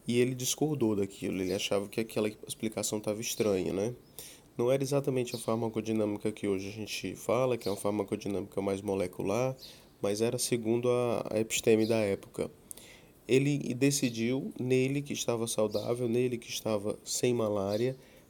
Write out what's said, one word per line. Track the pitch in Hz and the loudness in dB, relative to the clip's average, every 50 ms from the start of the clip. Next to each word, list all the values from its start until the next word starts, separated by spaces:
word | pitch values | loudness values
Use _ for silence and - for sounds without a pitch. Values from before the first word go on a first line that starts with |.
| - | -4
E | 117 120 120 | 0 4 4
ele | 123 127 131 | 4 4 2
discordou | 123 127 - - - 143 156 151 131 117 110 107 | -2 -2 -4 0 0 0 0 2 2 2 2 2
daquilo, | 98 98 98 - - - 101 90 95 | 2 0 -2 -4 -6 -4 -4 -2 -2
ele | 92 90 92 | 0 0 0
achava | 104 - - 101 101 101 | -2 0 0 0 0 0
que | 104 - 117 | -2 -4 -4
aquela | 113 113 - 117 107 107 107 - - | -4 -2 -2 -2 0 -2 -2 -6 -10
explicação | - - - 113 107 - 104 104 - 110 104 | -12 -8 -4 -4 -4 -2 -2 -2 -2 -4 -2
tava | - 110 104 107 | -2 -4 -4 -4
estranha, | 120 - - - 110 104 98 95 90 78 | -4 -6 -2 0 2 2 4 2 2 0
né? | 82 95 104 120 123 - - - - - - - - - - - - | 0 0 -2 -2 -4 -6 -14 -18 -18 -18 -16 -16 -18 -20 -20 -12 -4
Não | - 120 123 | 0 2 2
era | 135 139 139 | 2 2 2
exatamente | 127 143 139 139 143 127 127 120 123 - | 0 0 0 0 0 0 0 -2 -2 -4
a | - | -4
farmacodinâmica | - - 113 117 117 113 110 113 107 110 110 110 107 104 104 101 - 110 | -2 0 0 0 0 -2 -2 -2 -2 0 2 2 2 0 0 -2 -4 -4
que | 104 - - | -4 -2 -2
hoje | 101 98 95 98 | 0 0 0 -2
a | 98 | -6
gente | 104 110 104 - - - - 95 - | -8 -10 -8 -8 -8 -6 -6 -6 -8
fala, | - - - 104 123 131 127 120 | -4 -2 0 2 2 4 2 0
que | 113 - | 0 -2
é | 95 | -4
uma | 101 | -4
farmacodinâmica | - - 101 104 104 101 - 107 101 - 101 98 92 98 - - 98 | 0 0 0 0 0 0 -2 -4 -4 -4 -4 -4 -4 -4 -4 -4 -4
mais | 98 101 98 95 | -2 -2 -2 -2
molecular, | 101 104 98 95 90 90 - - 95 98 101 117 127 131 131 - - - - - - - - - | -2 -2 0 0 -2 -2 -4 -4 -2 0 0 0 0 0 -2 -6 -12 -18 -20 -20 -20 -20 -10 -4
mas | - 101 104 104 | -2 -2 0 2
era | 113 120 123 123 | 0 0 0 0
segundo | - - 127 117 110 110 117 120 123 123 | 0 0 0 0 2 2 2 2 4 2
a, | 123 123 123 120 107 - - - | 2 2 2 2 0 0 -2 0
a | - 107 | 0 0
episteme | 110 110 - - - 120 110 110 110 | 0 0 -2 2 6 6 6 8 6
da | 110 113 | 4 4
época. | 113 107 98 98 - - - - - - - - - - - - - - - - - - - - - - | 4 4 2 0 -2 -4 -8 -6 -6 -6 -6 -6 -14 -18 -16 -16 -16 -16 -18 -20 -20 -20 -20 -20 -14 0
Ele | - 120 135 139 143 147 143 - - 123 | 4 4 4 4 4 0 0 -2 -4 0
decidiu, | 120 135 143 139 - 139 120 113 113 113 120 131 135 175 220 - - | 2 2 2 4 2 0 0 0 0 0 0 0 0 -4 -6 -6 -6
nele | 123 127 131 131 131 131 139 147 | 0 2 2 4 4 2 0 -2
que | 143 143 147 | -4 -4 -6
estava | - - - 120 110 117 | -4 -2 -2 -2 0 -2
saudável, | 113 - - 110 104 104 104 110 117 123 120 127 117 | -2 0 0 0 0 0 -2 -2 -2 -2 -2 0 0
nele | 113 123 127 123 120 | 2 2 2 0 -2
que | 113 - - | -4 -6 -8
estava | - - - 110 107 104 101 104 - - - | -10 -6 -2 -2 -2 0 -2 -4 -6 -6 -8
sem | - - - - 123 123 | -6 -4 0 2 2 2
malária, | 117 110 104 104 101 95 98 104 110 123 131 135 - - - - - - | 2 2 0 0 0 0 0 0 0 0 -2 -2 -6 -12 -20 -20 -20 -20